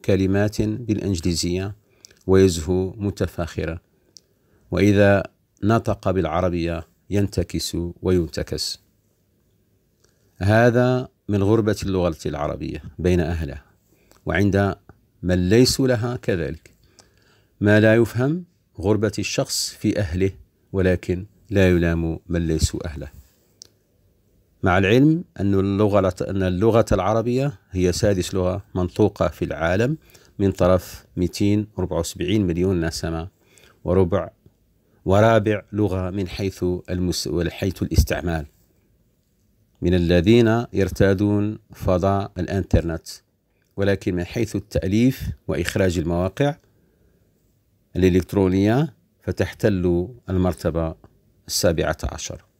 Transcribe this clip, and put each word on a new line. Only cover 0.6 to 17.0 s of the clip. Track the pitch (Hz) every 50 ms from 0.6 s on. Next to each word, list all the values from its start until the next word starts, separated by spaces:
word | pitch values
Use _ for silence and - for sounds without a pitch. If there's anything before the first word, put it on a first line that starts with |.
| 110
بالإنجليزية | 107 107 107 123 104 107 98 - 98 98 85 85 92 85 82 - 87 87 92 95 104 104 - _ _ _ _ _ - _ _ _
ويزهو | - 92 95 95 95 85 82 80 85 92 92 92 95 -
متفاخرا، | - 101 101 90 - 101 87 - - 85 80 - - 82 80 82 87 - _ _ _ _ _ - - _ _ _ _ _ _ _ _ _ -
وإذا | - 87 92 104 101 98 104 101 101 98 - - _ _ _ _ _ _ -
نطق | 101 113 113 110 110 101 - - 101
بالعربية | 92 95 87 78 76 87 92 90 87 87 82 85 82 80 85 - _ _ _ -
ينتكس | 90 104 101 98 - - 87 - - 85 - - - 85 85 87 87 _ -
وينتكس. | 92 92 90 85 80 - - - - - 73 - - - - _ _ _ _ _ _ _ _ _ _ _ _ _ _ _ _ _ _ _ _ _ _ _ _ _ _ _ _ _ _ _
هذا | - 92 95 110 110 117 123 113 123 123 123 127 127 127 - _ _ _ -
من | 104 101 95
غربة | 98 110 113 107 107 104 - -
اللغة | 98 95 92 87 87 80 - -
العربية | 78 73 71 73 76 73 73 78 76 - 76 - - - -
بين | 80 90 92 87
أهلها | 85 76 87 82 80 71 - - - _ _ _ _ _ _ _ _ _ _ _ -
وعند | - 82 85 101 101 90 95 101 98 - - _ _ - _ _ _ _ _ -
من | 87 90 92 90 90
ليسوا | 104 120 127 120 - - 135 127
لها | 127 113 107 120 123
كذلك. | 127 - - 107 87 80 69 71 - _ - _ _ _ _ _ _